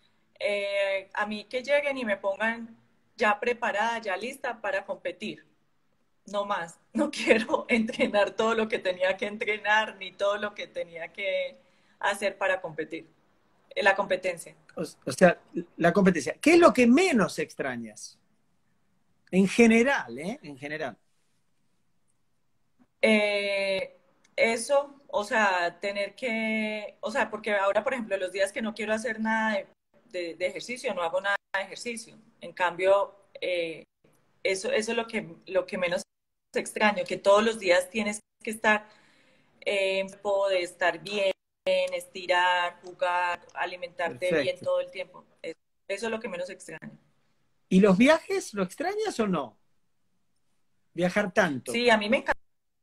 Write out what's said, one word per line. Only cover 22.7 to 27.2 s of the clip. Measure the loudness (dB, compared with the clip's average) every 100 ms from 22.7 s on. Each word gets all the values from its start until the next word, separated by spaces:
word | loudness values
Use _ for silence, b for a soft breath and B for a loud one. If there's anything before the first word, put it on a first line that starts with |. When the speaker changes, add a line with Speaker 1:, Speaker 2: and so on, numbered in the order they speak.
| _ _ _
Speaker 1:
Eh, | 2 4 2 0 0 -2 -2 -2 -4 -12 _ _ _
eso, | 0 0 0 0 0 0 -8 -6
o | -4
sea, | 0 2 2 2 0 -2
tener | -6 -4 -6
que, | -6 -4 -2 -2 -2 -4 -6 -10 -10
o | -6
sea, | -2